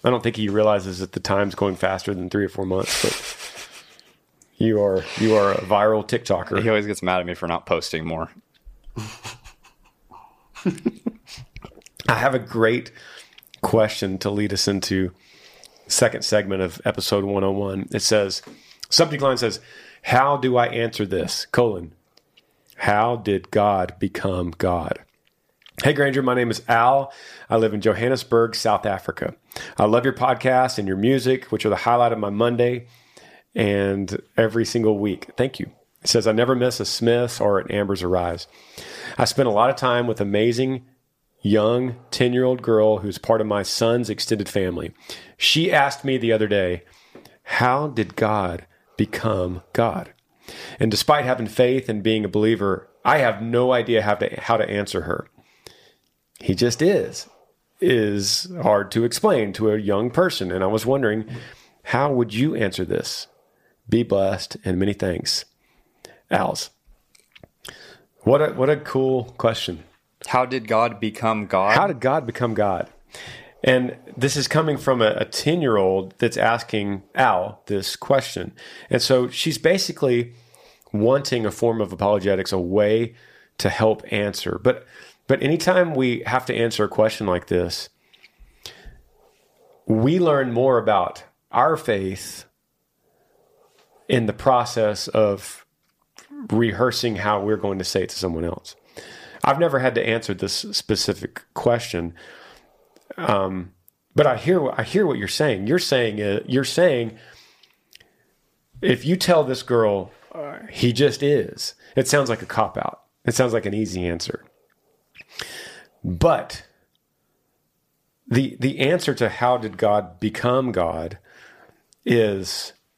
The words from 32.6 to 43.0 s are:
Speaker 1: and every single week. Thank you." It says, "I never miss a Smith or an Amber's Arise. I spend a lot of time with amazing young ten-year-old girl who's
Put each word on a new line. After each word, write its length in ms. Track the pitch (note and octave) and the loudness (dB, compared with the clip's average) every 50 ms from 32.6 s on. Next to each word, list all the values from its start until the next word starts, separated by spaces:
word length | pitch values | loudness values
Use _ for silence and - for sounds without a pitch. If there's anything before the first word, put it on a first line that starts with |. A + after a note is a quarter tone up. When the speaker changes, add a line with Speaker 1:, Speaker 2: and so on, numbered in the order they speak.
| A#2+ B2 B2 A#2+ A#2+ - _ _ _ _ _ - - - - - _ _ _ | 0 0 0 -4 -10 -16 _ _ _ _ _ -20 -20 -20 -20 -20 _ _ _
Speaker 1:
and 680 | A#3+ A2 G2+ G2+ G2+ G2 G2 G2 G2 G2 F2+ - - - _ _ | 0 0 2 2 2 0 0 0 -2 -4 -4 -6 -8 -10 _ _
every 280 | - A2+ A2 G#2+ A#2 A2 | 0 0 2 2 0 -2
single 340 | - - A#2 A2+ A2 G#2+ G2 | 0 0 2 2 2 2 2
week. 320 | G#2 G#2 F#2 - - - - | 0 -2 -4 -6 -10 -12 -4
Thank 220 | - B2 C3+ - - | -4 -4 -4 -4 -8
you." 120 | - - - _ _ _ _ _ | -12 -12 -12 _ _ _ _ _
It 60 | - - | -2 0
says, 180 | - A#2 G2 | 0 2 2
"I 60 | A2 | 2
never 220 | G#2+ A2+ A#2+ B2 C3 | 2 4 4 2 2
miss 260 | B2 B2 B2 A#2+ - | 2 2 0 0 -2
a 40 | G#2 | -6
Smith 560 | - - - A#2 A#2 A#2+ A#2+ B2 A#2+ - - | -6 -4 0 2 2 4 2 2 -2 -2 0
or 180 | G#2+ G#2 G2+ F#2+ | 0 2 2 2
an 120 | - - | 0 0
Amber's 320 | - G#2 G2+ F#2+ G2 F2 | -2 -2 0 0 -2 -2
Arise. 440 | F2+ F2 F#2 F2+ F2 F2 F2 E2+ - - - - - - - - - - - - - - - | 0 0 0 0 0 -2 -4 -6 -10 -16 -20 -20 -20 -20 -20 -20 -18 -16 -16 -14 -14 -8 -2
I 80 | - A#2+ | 0 0
spend 240 | - - C#3 C3+ A#2+ | 0 2 2 2 2
a 40 | |
lot 180 | G2+ G#2 A#2 C3 | 4 4 4 4
of 60 | C3 | 2
time 300 | - C3 B2+ A#2+ A#2+ A#2+ | 0 0 0 2 2 0
with 140 | A#2 G#2+ - | -2 -2 -2
amazing 640 | G#2 G2+ G2+ G#2 A2 A#2+ A#2 A#2+ C3 C3 C3+ B2 B2 _ _ _ _ _ _ _ _ _ _ _ | -2 0 2 2 2 2 2 0 0 -2 -2 -6 -8 _ _ _ _ _ _ _ _ _ _ _
young 560 | - G#2 G#2+ G#2+ G#2 A2 A#2+ B2 B2+ B2+ A#2+ A#2+ - _ | 0 2 4 4 4 4 2 0 -2 -4 -6 -10 -14 _
ten-year-old 520 | - - B2+ B2 B2 B2 B2+ B2+ B2+ B2 | -2 0 2 2 2 2 2 2 0 0
girl 360 | - A#2 A2+ G#2+ G#2+ G#2+ G#2+ | 0 2 4 4 6 4 4
who's 200 | G2 | 2